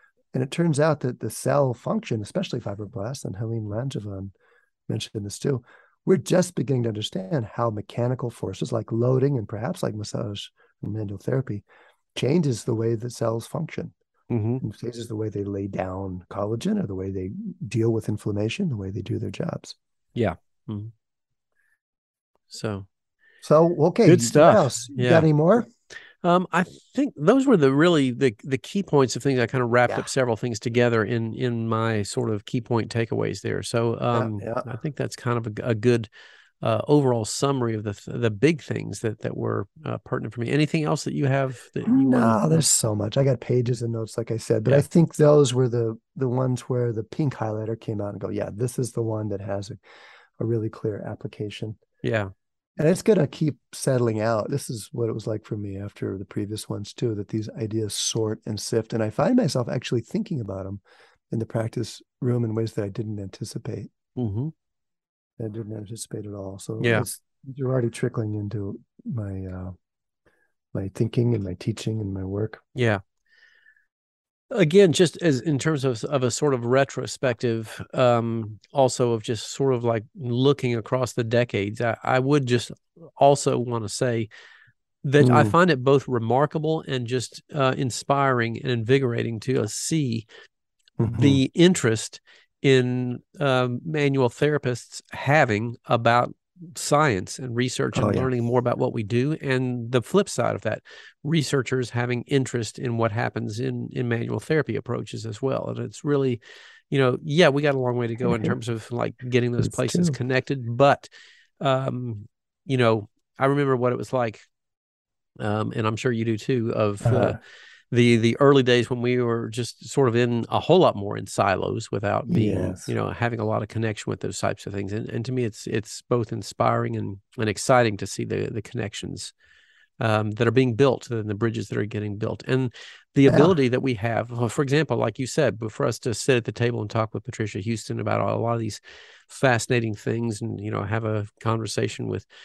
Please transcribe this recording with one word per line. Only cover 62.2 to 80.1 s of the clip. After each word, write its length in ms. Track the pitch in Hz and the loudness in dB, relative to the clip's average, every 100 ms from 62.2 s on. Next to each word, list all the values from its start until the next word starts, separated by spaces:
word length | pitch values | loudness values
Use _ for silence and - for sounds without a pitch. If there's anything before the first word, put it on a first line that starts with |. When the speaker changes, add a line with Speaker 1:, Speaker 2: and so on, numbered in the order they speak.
Speaker 1:
room 240 | 123 123 | 0 0
in 100 | 117 | 0
ways 200 | 110 113 | -2 -2
that 100 | - | -4
I 40 | 101 | -6
didn't 300 | 95 110 104 | -6 -8 -8
anticipate. 720 | 98 - 110 117 117 107 - _ _ - | -10 -12 -10 -10 -8 -10 -10 _ _ -6
Speaker 2:
Mm-hmm. 320 | 117 101 151 - _ _ _ _ _ _ _ - | -4 -4 -6 -8 _ _ _ _ _ _ _ -10
Speaker 1:
I 60 | 113 | -10
didn't 280 | 107 104 110 | -8 -10 -12
anticipate 500 | 101 110 - 110 104 | -12 -14 -12 -12 -10
at 80 | |
all. 240 | 101 95 98 | -12 -12 -12
So 220 | - 113 | -10 -2
Speaker 2:
Yeah. 180 | 120 110 | 2 2
Speaker 1:
it's, 200 | - - _ _ 135 | 0 -8 _ _ -16
you're 160 | 127 127 | -6 -2
already 200 | 131 117 | 0 0
trickling 440 | - - 120 107 | -2 -4 -2 -4
into 440 | 107 104 104 101 233 _ _ 240 | -4 -6 -6 -8 -10 _ _ -10
my, 360 | 123 101 95 95 | -8 -6 -8 -10
uh, 240 | 92 92 92 _ _ _ _ _ _ _ _ _ | -10 -12 -14 _ _ _ _ _ _ _ _ _
my 160 | 101 95 | -8 -4
thinking 400 | - 113 - 120 | -2 0 2 2
and 80 | 113 | 0
my 120 | 95 | -2
teaching 460 | 92 - 104 117 110 | -6 -6 -4 -4 -4
and 120 | 101 | -4
my 120 | 98 | -6
work. 380 | 95 101 110 - _ | -6 -4 -6 -8 _
Speaker 2:
Yeah. 260 | 131 117 101 - _ _ _ _ _ _ _ _ _ _ _ _ _ - | -2 0 0 -4 _ _ _ _ _ _ _ _ _ _ _ _ _ -4
Again, 420 | 240 160 190 190 | 0 4 8 8
just 240 | 135 175 - | 6 2 2
as 180 | 175 127 | 0 0
in 180 | 165 139 | 0 0
terms 260 | 160 151 | 0 0
of, 200 | 131 117 | -2 -4
of 200 | 135 143 | -4 -2
a 60 | 123 | 0
sort 220 | - 151 | 0 0
of 140 | 127 120 | 0 2
retrospective, 1160 | 131 135 - 123 - 131 117 123 113 110 - - | 2 2 -2 -10 -4 -2 -2 -2 -2 -6 -12 -6
um, 640 | - 123 120 117 113 107 107 _ | 2 4 4 2 -4 -6 -12 _
also 400 | 143 131 - 120 | 2 2 4 0
of 100 | 113 | 0
just 300 | 120 110 - | -2 -6 -6
sort 200 | - 139 | -2 0
of, 100 | 123 | 2
like, 200 | 120 117 113 | 0 -2 -4